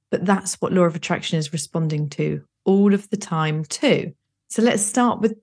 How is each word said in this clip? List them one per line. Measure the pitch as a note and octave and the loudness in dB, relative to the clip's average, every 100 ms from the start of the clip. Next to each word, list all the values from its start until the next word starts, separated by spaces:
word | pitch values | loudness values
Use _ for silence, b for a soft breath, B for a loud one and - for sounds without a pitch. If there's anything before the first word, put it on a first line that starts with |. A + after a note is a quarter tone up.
| _ | _
but | - | -2
that's | F#3 F#3+ F#3+ - | 0 0 -2 -4
what | - | 0
law | F3+ | 2
of | E3+ | 2
attraction | D#3+ - D#3 - E3 | 0 -4 -4 -2 -4
is | D3 | -2
responding | D#3+ - E3+ D#3+ D3+ D3 | -6 -6 -4 -2 -2 -4
to | - D3+ D3+ - _ | -4 -4 -4 -10 _
all | - G3 G3+ | 2 4 4
of | G3+ - | 2 -2
the | G3+ | -8
time | - D#3+ D#3 D#3 | -4 -2 -2 -2
too. | D#3 - C#4+ E3 - - _ _ - | -6 -2 2 2 -2 -12 _ _ -8
So | - | 0
let's | A#3 G#3+ | 2 2
start | - B3+ A#3+ - | 0 2 2 2
with | A3 A3 | -2 -2